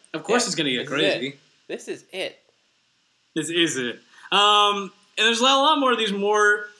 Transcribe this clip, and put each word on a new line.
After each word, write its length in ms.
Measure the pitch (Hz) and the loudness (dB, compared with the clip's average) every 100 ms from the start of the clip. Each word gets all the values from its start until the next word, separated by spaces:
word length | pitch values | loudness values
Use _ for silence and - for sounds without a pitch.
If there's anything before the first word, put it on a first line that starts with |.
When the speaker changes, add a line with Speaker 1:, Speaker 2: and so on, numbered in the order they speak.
| _ | _
Speaker 1:
Of 100 | 160 | -10
course 200 | 156 240 | -2 0
Speaker 2:
Yeah. 40 | 240 | 0
Speaker 1:
it's 80 | 175 | -2
gonna 140 | 147 | -2
get 160 | 123 139 | -2 -4
Speaker 2:
This 60 | 139 | -2
is 60 | |
it. 160 | 190 127 | 0 -2
Speaker 1:
crazy. 160 | 131 - _ _ - | -6 -12 _ _ -16
Speaker 2:
This 200 | 165 - | -14 -12
is 160 | 147 - | -16 -14
it. 260 | 185 160 - _ _ _ _ _ _ _ _ _ 160 | -10 -10 -12 _ _ _ _ _ _ _ _ _ -8
Speaker 1:
This 140 | 151 | -4
is 260 | 175 165 131 | -2 -2 -2
it. 220 | 120 113 _ - - | -6 -8 _ -18 -4
Um, 640 | 190 208 208 208 202 190 - _ - | 2 4 4 4 0 -6 -14 _ -2
and 100 | 220 | 0
there's 140 | 226 | 2
a 20 | |
lot, 140 | 254 269 | 2 4
a 20 | |
lot 180 | 285 302 | 4 2
more 100 | 262 | 2
of 60 | 233 | 0
these 140 | 220 | -2
more 560 | 202 202 214 208 214 - - | -2 0 2 4 2 -4 -18